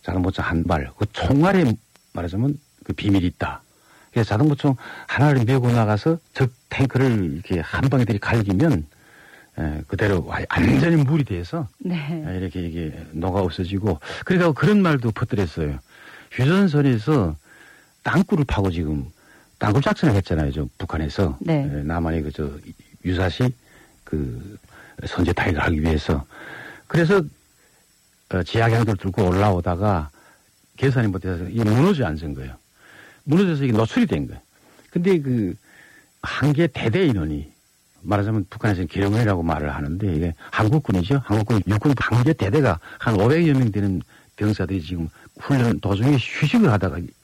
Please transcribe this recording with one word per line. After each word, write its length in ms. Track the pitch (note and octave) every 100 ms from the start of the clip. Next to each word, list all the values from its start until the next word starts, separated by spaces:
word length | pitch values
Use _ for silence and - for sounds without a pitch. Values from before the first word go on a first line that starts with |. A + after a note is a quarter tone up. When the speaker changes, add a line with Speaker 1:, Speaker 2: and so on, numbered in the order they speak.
Speaker 1:
자동보총 400 | - F#2 F2+ - D#2
한 180 | E2
발, 260 | D#2+ D#2+ C2+ -
그 80 | -
총알에 600 | - - C#3 F3 G3 C#3+ G#2 _ _ _
말하자면 440 | - E2+ F#2+ C3+ D3 _ _
그 100 | -
비밀이 320 | - G#2+ G2 F2
있다. 340 | - - - _ _ _ _ _
그래서 180 | B2 A2
자동보총 460 | G#2 D3+ C#3+ D3 C3 - - -
하나를 380 | - D3 C3+ A2+
메고 240 | C3+ B2
나가서 460 | A#2 G#2+ G#2+ D#3+ E3 _
적 160 | - C3+ - _
탱크를 640 | - C3+ - C3 A2 F2
이렇게 260 | D2 - F2+
한 280 | D#2+ - C3+
방에 140 | C3
들이갈기면, 840 | A2+ G2+ - A#2 G#2 F#2+ D#3+ G2 D2+ _ _ - - - - -
예, 240 | D#2 D2+ D#2
그대로 380 | - G#2 F2+ -
와-, 140 | - -
완전히 460 | - - C3+ E3+ E3
물이 280 | C3+ D#3
돼서, 440 | C3+ F2+ F2 E3 C3 _
Speaker 2:
네. 480 | F#3 F3 C#3+ E3 D#3
Speaker 1:
예, 100 | F#2
이렇게 280 | F#2 F2+ E2+
이게 400 | E2 D#2+ E2+ D#2+
녹아 300 | D#2 F#2 F#2
없어지고, 580 | F#2 D#2 F2+ G2 G#2 E2 - - -
그러니까 340 | F3+ F3 C#3
그런 220 | D#3 G#3
말도 300 | F3+ C#3+ A#2
퍼뜨렸어요. 680 | G#2 A#2+ G#2 F#2 - D2+ C2+ _ - - - -
휴전선에서 1040 | - C3 F#3+ G3 D3 C#3 A#2 B2 D3+ E2+ D#2 _ - - - _ _
땅굴을 420 | - D#3+ G3 F#3+ C#3
파고 260 | - G2
지금 340 | E2 D2+ D2+ C2 - _ - _ _
땅굴 220 | G#2+ A2
작전을 320 | G#3+ G#3 D#3 G2+
했잖아요, 360 | - E2 C#2+
저 160 | C#2+ C#2 _
북한에서. 600 | - D#2+ D2+ - F2+ C2+
Speaker 2:
네. 300 | E3 D#3 G2+
Speaker 1:
예, 120 | C#2+
남한의 400 | D2 E2 E2 D#2+
그 80 | D2+
저 180 | D2+ D2 D2 - - _ - F2+
유사시 480 | F2+ F#2 - B2+ - _ - - _
그 540 | - D#2 C#2 A#2+ F#2+ G#2 - - - - -
선제 260 | - F2
타격을 300 | F2 - D2+
하기 200 | - D#2
위해서. 440 | D#2 D#2 - D2 - - - - - - _
그래서, 340 | D#3 E3 G3+ D3 - _ _ _ _ _ _ _ _ _
어, 140 | F2+
지하경들 540 | F2 A2+ A2+ A2+ A2 G2+
뚫고 300 | G2 F2+ F#2
올라오다가 800 | F#2 G#2 F2+ F#2 F2 G#2 F2+ D2 _ - _ _ _ _ -
계산이 320 | C3+ A#2 G#2+
못해서 400 | F#2 F#2+ E2+ F2
이게 160 | A2+
무너져 420 | G#2+ A2+ F3 F3 G2
앉은 280 | D#2 D#2+
거예요. 220 | C2+ C2 C2+ _ _ - - - -
무너져서 400 | - D#3+ G3 D3+
이게 80 | C3+
노출이 340 | A2 A2+ B3+ A3
된 200 | E2+ C#2
거예요. 140 | - _ _ _ - _
근데 280 | F3+ F3 F3+
그 340 | C3+ B2 F#2+ - _ - - - _ _
한 300 | - - C#3+
개 140 | C#3+ E3+
대대 380 | - A#2+ C#3 F3
인원이 440 | G#2 D#2 D2 D2 _ _ _ _ _
말하자면 460 | - G#2 G#2 A2 F#2
북한에서는 380 | - A2 F#2 F2
기령원이라고 560 | F2 G2+ A2 A2 F2+
말을 300 | E2 D2+ D2
하는데 400 | C#2+ D2 F2 G2+ D#2
이게 180 | E2+ D#2 -
한국군이죠. 720 | - A2 D#3 - F#2 F2 C#3
한국군 380 | - G#2+ G#2+ A2 F#2
육군 260 | G#2+ D3+ B2+
한 260 | - A#2
개 100 | B2
대대가 460 | D#3+ G2+ D3 B2+ E2 - -
한 200 | - A2
오백 280 | A2+ D#3 E3+
여명 240 | C3+ A#2+
되는 300 | G2+ G2+ F2+ - - _ -
병사들이 460 | G#2+ G2+ F2+ F#2+
지금 260 | D2+ F2+ D#2+ - - -
훈련 400 | - C#3 A#2+ G2+
도중에 380 | F#2+ G2 B2+ C#3+
휴식을 500 | - - D3+ A#3+ G3
하다가 280 | G#2 F#2 E2+ F2+ _